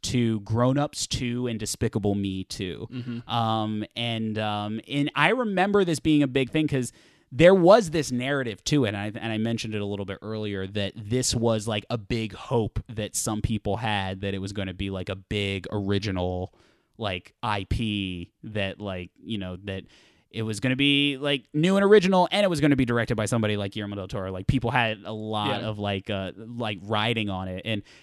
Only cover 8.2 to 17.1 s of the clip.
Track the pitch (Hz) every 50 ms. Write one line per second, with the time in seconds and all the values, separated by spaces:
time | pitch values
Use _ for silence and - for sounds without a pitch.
8.2 | 127 139 143 139 127 113 98 - - - 151 147 123 101 101 98 104 110 101 113
9.2 | 101 117 110 110 110 117 117 113 - 110 107 104 101 101 104 98 98 95 95 -
10.2 | - 107 110 110 107 104 98 95 95 95 104 104 98 - - 113 104 101 123 127
11.2 | 123 - - 120 113 117 113 110 101 117 107 104 - - 120 117 98 - 123 113
12.2 | 110 104 95 - - - 135 120 107 101 - - - - 113 110 104 - - -
13.2 | - 123 107 107 - - 113 101 - 104 98 107 120 110 104 101 95 95 95 95
14.2 | 98 98 98 95 98 98 101 101 95 92 90 95 98 98 95 92 90 - 95 95
15.2 | - - 107 104 101 98 98 95 90 - - 104 98 98 101 98 104 104 95 90
16.2 | 90 90 90 90 92 - _ _ _ _ _ _ _ _ _ - 113 98